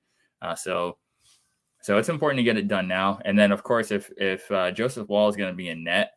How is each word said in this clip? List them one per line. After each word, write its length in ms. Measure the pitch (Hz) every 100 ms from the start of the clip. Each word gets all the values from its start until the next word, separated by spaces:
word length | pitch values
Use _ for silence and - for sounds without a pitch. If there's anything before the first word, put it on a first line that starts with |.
| _ _ _ _
Uh, 120 | 85
so, 440 | 82 - 87 87 - _ _ _ _ _ _ _ _
so 160 | - 101
it's 140 | -
important 260 | 156 151 135
to 60 |
get 160 | 117 110
it 100 | 98
done 180 | 101 92
now. 320 | 92 98 98
And 140 | - 101
then, 120 | 104
of 120 | 98
course, 280 | - 117 110
if, 200 | 101 - -
if, 320 | 98 95 -
uh, 200 | 98 90
Joseph 360 | 95 120 127 104
Wall 220 | 101 104
is 60 | 101
gonna 180 | 98
be 160 | 90 90
in 140 | 82
net, 280 | 82 90 -